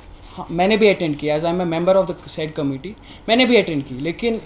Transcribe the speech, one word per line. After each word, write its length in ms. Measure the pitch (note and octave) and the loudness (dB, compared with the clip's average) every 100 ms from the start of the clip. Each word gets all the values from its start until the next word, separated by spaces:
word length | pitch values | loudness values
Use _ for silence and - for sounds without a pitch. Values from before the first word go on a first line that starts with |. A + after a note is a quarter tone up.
| - - - - | -20 -20 -18 -16
हाँ, 100 | - | -6
मैंने 260 | E3 F#3+ A3 | 0 2 4
भी 100 | G#3 | 4
अटेंड 300 | F#3 E3+ C#3+ | 4 -2 -2
किया, 220 | D3 D3+ | -2 0
as 60 | E3+ | 0
I 60 | |
am 100 | F3+ | -2
a 40 | F3 | -2
member 280 | D#3+ F3 | 0 2
of 100 | F#3+ | 2
the 120 | F3 D3 | 2 -6
said 380 | - - D#3 D3+ | -12 -10 -8 -4
committee, 320 | C#3+ C3+ F3+ A3 - - - | -4 -4 -10 -16 -20 -10 0
मैंने 160 | A#3 B3+ | 2 4
भी 100 | A#3 | 4
अटेंड 280 | E3+ D3+ | 2 -4
की, 180 | C3+ B2+ | -6 -6
लेकिन 400 | D#3 E3 A#3 A3+ | -6 -4 -4 -4